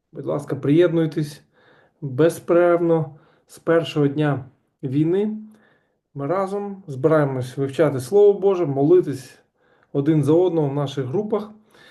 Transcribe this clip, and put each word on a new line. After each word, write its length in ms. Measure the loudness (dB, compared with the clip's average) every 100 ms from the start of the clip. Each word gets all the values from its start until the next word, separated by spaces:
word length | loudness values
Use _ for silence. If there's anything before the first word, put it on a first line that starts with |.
| _
Будь 140 | -14 -8
ласка, 300 | -8 -6 -6
приєднуйтесь 840 | 0 2 2 2 -2 -4 -8 -10 _ _ _ _ _ _
безперервно 1120 | -10 0 0 0 0 2 4 2 2 0 -2 -10 _ _ _
з 120 | -12
першого 480 | 0 0 0 0 0
дня 380 | 0 -2 -2 -8 _ _ _
війни. 540 | -6 -2 0 0 -2 -6 -12 -20 _ _ _ _ _
Ми 140 | -10 -4
разом 560 | -4 -4 -6 -8 -12 -14
збираємось 720 | -2 2 2 2 -2 -6 -6
вивчати 420 | -6 0 0 0
Слово 400 | 0 4 6 6
Боже, 260 | 2 0 -2
молитись 760 | 0 4 4 2 -6 -12 -20 _ _ _ _ _
один 300 | -4 0 2
за 100 | 4
одного 360 | 4 4 0 -2
в 40 |
наших 320 | -4 -6 -6 -6
групах. 440 | -6 -4 -6 -8 -18 _ _ -20